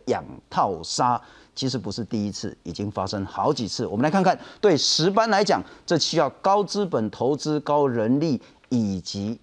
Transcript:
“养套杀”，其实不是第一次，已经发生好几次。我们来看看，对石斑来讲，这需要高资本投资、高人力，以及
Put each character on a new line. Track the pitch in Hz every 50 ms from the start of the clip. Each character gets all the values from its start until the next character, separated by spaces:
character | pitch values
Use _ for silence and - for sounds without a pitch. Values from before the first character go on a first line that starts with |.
| -
“养 | - 113 92 78 - 65 62 - _
套 | - 185 143 107 92 80 82
杀”， | - - - 131 123 123 113 - - - - - _ _
其 | - 131 131
实 | 127 120
不 | 95 107
是 | 98 - 110
第 | - - 107 104
一 | 104
次， | 92 - - 98 - - -
已 | 87
经 | 85 - 104 107
发 | 104 104 92
生 | 95 107 98 98
好 | 95 - 98 98 131
几 | 156 131 117 90
次。 | - - 117
我 | 85 95 107
们 | 135
来 | 156
看 | 202 196 180
看， | 185 160 - - - - -
对 | - 208 165 131
石 | - - - - 156 190
斑 | 196 226 220 233
来 | 202 196 214
讲， | 180 170 101 - - - - -
这 | - - 147
需 | - - - 160
要 | 151 131
高 | - - - 190 196 208 202
资 | - - 202 208
本 | 175 165 123 110 107
投 | - - 117 131 151
资、 | 135 - 151 151 151
高 | - - 147 147 143 135
人 | 120 117 107 113 127 143
力， | 160 165 131 107 - - - _ _ _
以 | 127 120 110 101 95 92
及 | - - - 101 101 107 117 -